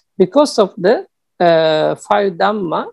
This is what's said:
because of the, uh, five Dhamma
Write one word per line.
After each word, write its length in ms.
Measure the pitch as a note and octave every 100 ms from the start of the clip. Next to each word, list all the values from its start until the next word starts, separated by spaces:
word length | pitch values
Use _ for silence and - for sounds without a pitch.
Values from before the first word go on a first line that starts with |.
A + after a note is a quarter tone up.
| _ -
because 400 | F#3 C#4 D4 -
of 140 | F#3+ -
the, 280 | F3 D4 G4 _ _ -
uh, 560 | F3 E3 D#3+ D#3 D3+ D3+
five 380 | - G#3 G3
Dhamma 540 | E3+ F#3+ G#3+ F3 E3+ D#4+